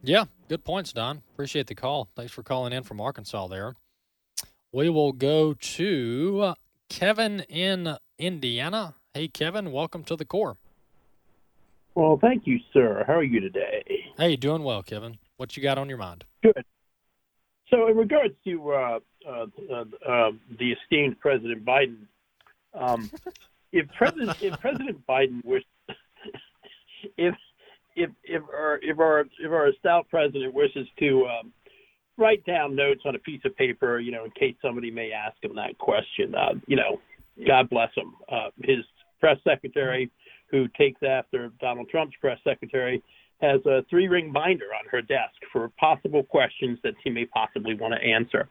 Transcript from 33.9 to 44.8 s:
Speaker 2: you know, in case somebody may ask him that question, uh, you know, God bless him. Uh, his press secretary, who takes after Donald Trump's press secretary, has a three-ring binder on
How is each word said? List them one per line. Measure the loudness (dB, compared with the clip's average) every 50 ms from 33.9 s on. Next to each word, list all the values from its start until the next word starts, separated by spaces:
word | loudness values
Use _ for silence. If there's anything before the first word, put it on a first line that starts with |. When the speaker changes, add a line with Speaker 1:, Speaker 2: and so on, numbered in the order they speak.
| 0 0
Speaker 2:
you | -2 -6
know, | -8 -8 -10
in | -12
case | -4 0 0 0 0 _
somebody | -6 -6 -4 -4 -8 -8
may | -8 -8 -8 -8
ask | -8 -8 -8 -8 -10 _ -10
him | -10 -8
that | -6 -8 -8 -8 _
question, | -2 0 0 0 0 -4 -4 -4 -4 -2 0
uh, | 0 0 0 0 -4 -2 0
you | 0
know, | 0 0 0 -4 -6 _ _ -20 _ -20 _ _ -4 2 4
God | 4 4 4 2
bless | 2 0 0 0 -2
him. | -8 -10 -10 -16 _ -12 -6
Uh, | -6 -6 -6 -6 -12 -8 0
his | 0 0 0 0 _ _ _ _ _ _ _
press | 4 4 4 4 _
secretary, | 0 0 0 -2 -6 -4 -2 -2 0 0 -2 -4 -4 _ _ _ -20 -20 -20 _ _
who | 0 2 2 2 _ 4
takes | 4 4 4 _ 0
after | 0 0 0 -2 _ -4 -4 -4 -6 -10 _
Donald | -6 -6 -4 -6 -8 -4
Trump's | -2 -2 -2 -2 -6 -4
press | -2 -2 -2 0 _
secretary, | -4 -4 -4 -6 -4 -4 -2 -2 0 -2 -4 _ _ _ _ _ _ _ _
has | 2 4 4 4 4
a | 4 4 4 2 _
three-ring | 2 4 4 4 2 0 0 0
binder | -2 0 2 2 0 0 0
on | -8 -10 -10